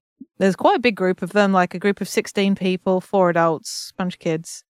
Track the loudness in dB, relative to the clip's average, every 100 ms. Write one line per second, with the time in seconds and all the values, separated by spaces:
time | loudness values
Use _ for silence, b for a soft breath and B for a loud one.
0 | _ _ -20 _ 0 2 2 2 0 0
1 | -2 -2 -2 2 4 4 2 0 -2 -2
2 | -4 -4 -4 -2 0 0 0 -2 0 -2
3 | 0 2 2 4 2 0 -6 -12 -14 -8
4 | -8 -6 -4 -4 -6 -18